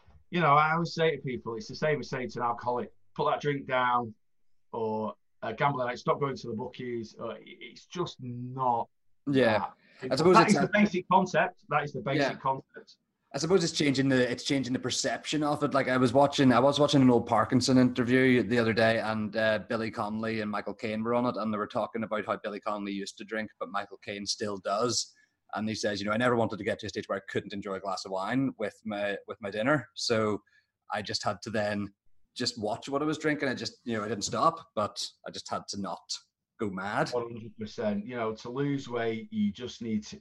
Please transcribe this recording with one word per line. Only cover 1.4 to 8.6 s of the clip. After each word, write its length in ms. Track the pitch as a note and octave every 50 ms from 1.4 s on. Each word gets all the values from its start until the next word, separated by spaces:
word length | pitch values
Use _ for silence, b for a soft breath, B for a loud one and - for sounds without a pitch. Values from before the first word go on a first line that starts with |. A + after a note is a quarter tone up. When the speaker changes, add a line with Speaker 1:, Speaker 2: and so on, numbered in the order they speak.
| - A2+ A#2
Speaker 1:
it's 120 | A2 G#2+ -
the 60 | -
same 240 | - D#3 D#3 D3+ C3
as 80 | A#2+ -
saying 200 | C#3+ B2+ B2+ A2
to 80 | - A#2+
an 60 | B2
alcoholic, 460 | A#2+ A#2 - - B2 A#2+ A#2+ G#2+ - - _ _ _ _
put 140 | - D3+ D3+
that 120 | C#3 -
drink 260 | - D3 C#3+ C#3 - C#3
down, 460 | C3 B2+ B2 B2 B2 B2 B2 A#2 - - _ _ _ _ _ _ _ _ _ _
or, 420 | - A#2 A2+ A2 A2 A2 A2 G#2 - - _ _ _ _
uh, 100 | - A2+ A2
gambling 340 | - D3 C#3+ C#3 B2+ B2 A#2+
addict, 120 | B2 -
stop 200 | - D#3+ D3+ -
going 160 | C#3+ C3+ B2+
to 120 | - - A#2+
the 60 | A2
bookies, 640 | G#2+ B2+ B2 - - B2+ B2 A#2+ A#2 A2 - - A2
or 140 | A#2 A2+ G2+
i-, 60 | - -
it's 400 | - - - - A#2+ - - -
just 320 | _ - F3 F3+ - - -
not 680 | B2+ B2 A#2+ A#2+ B2 B2 B2+ C3+